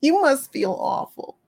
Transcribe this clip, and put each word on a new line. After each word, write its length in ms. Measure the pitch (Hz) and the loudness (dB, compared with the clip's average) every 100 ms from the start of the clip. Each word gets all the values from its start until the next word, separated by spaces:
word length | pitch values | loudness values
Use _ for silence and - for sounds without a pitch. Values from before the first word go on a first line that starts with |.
You 200 | 285 349 | 4 4
must 320 | 359 277 - | 4 2 -2
feel 200 | - 208 | -4 -4
awful. 640 | 185 - - - - - - | -2 -4 -4 -6 -12 -16 -16